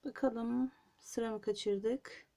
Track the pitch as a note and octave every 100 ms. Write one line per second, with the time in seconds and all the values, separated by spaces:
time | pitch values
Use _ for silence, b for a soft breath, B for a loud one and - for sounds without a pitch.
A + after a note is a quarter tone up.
0 | C#4+ - C4+ A3+ A#3 A#3+ C4 b b b
1 | - - A3+ A3 G#3 G#3 - G3+ A3 C4
2 | - - -